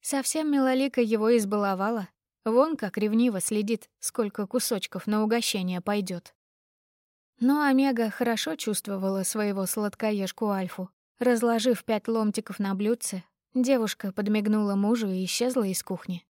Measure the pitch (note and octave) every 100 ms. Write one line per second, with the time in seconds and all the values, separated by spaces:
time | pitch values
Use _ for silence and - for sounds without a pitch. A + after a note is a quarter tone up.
0 | - C#4 B3+ D#4 D#4 C#4+ C4 C4 C#4 -
1 | A3+ A3 A3 A#3+ G3+ G#3 G3+ F#3 G3+ A#3
2 | F#3 _ _ _ A3+ A#3 D#4 D4+ G3+ G3+
3 | G#3 A3+ B3 G3 - G#3+ G#3 A3+ - _
4 | - - G#3 - G3+ B3 - G3+ - F#3
5 | - G#3 G#3+ A#3 A3+ G3+ F#3 F3+ F3 G#3
6 | F#3+ F3 - _ _ _ _ _ _ _
7 | _ _ _ _ A#3+ D4 C#4+ C4 C#4 A#3
8 | A3+ - A#3 A3+ - D#4+ - G3+ - G3
9 | F#3+ F#3+ F#3 A3 G#3 G3 F#3 - G#3 -
10 | A3 G#3 F#3+ - G#3+ G3 F#3 - F#3 _
11 | _ _ B3 A#3 A#3 A#3 A#3+ A3+ - G#3+
12 | - A3+ G#3+ G#3+ - G3 G3+ F#3+ G#3 A#3+
13 | - F#3 - _ _ B3+ B3 C4 A3 -
14 | G3+ F#3+ G#3 G#3+ G#3 G#3+ G#3 G3 G3+ A#3+
15 | G#3+ F#3 F#3 - B3 B3+ G3+ F#3 - F#3
16 | - F3 _